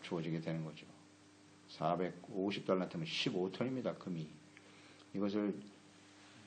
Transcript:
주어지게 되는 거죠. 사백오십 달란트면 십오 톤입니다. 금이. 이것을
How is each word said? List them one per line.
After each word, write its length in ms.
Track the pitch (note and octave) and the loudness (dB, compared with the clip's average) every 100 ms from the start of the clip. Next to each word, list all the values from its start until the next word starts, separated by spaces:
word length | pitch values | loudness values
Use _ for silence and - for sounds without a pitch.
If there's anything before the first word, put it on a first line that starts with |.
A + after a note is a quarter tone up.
주어지게 400 | - F2 E2 E2 | -2 0 2 0
되는 220 | E2 D#2+ | 2 0
거죠. 220 | D#2 D#2 - - - - - - - - - | -2 -8 -14 -16 -20 -20 -20 -20 -20 -20 -14
사백오십 960 | - D#2 E2+ F2+ - - G2+ G2 G2+ - | 0 2 4 2 -2 -4 0 2 2 4
달란트면 400 | F#2 F2 F2+ D#2+ | 4 4 0 -2
십오 460 | - - G2 F#2+ | 0 2 4 2
톤입니다. 440 | - B2 B2+ A2 E2+ | 2 0 2 0 0
금이. 320 | F#2+ E2 D#2 - - - - - - - - | -2 -2 -4 -8 -18 -20 -20 -20 -20 -20 -6
이것을 420 | G2 G2+ G#2 G#2 - - - - - - - - - | 0 2 4 2 0 -6 -14 -20 -20 -20 -20 -20 -18